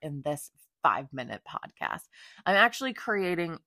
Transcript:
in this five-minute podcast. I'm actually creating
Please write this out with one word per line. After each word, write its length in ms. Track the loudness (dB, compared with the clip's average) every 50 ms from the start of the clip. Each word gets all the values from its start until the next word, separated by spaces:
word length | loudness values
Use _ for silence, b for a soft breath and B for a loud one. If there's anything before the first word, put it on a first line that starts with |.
in 200 | -8 -8 -8 -6 -4
this 280 | -4 -4 -4 -6 -12 -20 _ _ _ _ _
five-minute 600 | 2 4 4 2 0 -6 -8 -8 -8 -6 -8 -10 -10 -10
podcast. 600 | -10 -10 -10 -12 -10 _ -6 -4 -4 -6 -10 B B B B B B B B
I'm 100 | 2 6
actually 380 | 6 6 6 4 0 -4 -4 -4
creating 640 | -4 -2 -2 0 0 2 0 0 0 0 -2 -4 -8 -12